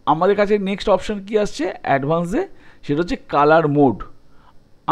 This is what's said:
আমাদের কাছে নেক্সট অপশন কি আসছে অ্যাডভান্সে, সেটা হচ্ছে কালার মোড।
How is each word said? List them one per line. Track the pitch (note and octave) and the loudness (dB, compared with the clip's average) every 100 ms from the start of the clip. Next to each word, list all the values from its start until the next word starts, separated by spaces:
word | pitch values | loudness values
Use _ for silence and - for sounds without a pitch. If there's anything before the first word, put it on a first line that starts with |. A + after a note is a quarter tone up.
| - | -2
আমাদের | D#3 F#3 G3+ | 2 2 2
কাছে | G3+ G#3+ | 2 0
নেক্সট | F#3+ G3 A3 | -2 -4 0
অপশন | F#3+ - G#3 G3 | 0 0 -8 -4
কি | G#3+ | -2
আসছে | G#3 - D#4+ - - | -2 -4 -8 -6 -2
অ্যাডভান্সে, | C3+ C#3 E3 E3+ A#3+ G4 - - - | 0 0 -2 -2 -4 -6 -10 -20 -14
সেটা | - C#3+ | -6 -4
হচ্ছে | F3 C4 - | -2 -6 -4
কালার | D3 D3 D#3+ D#3 | 2 4 4 4
মোড। | C#3+ C#3 F#2+ - - - - - - _ - - | 2 2 2 -8 -18 -20 -20 -20 -20 _ -10 0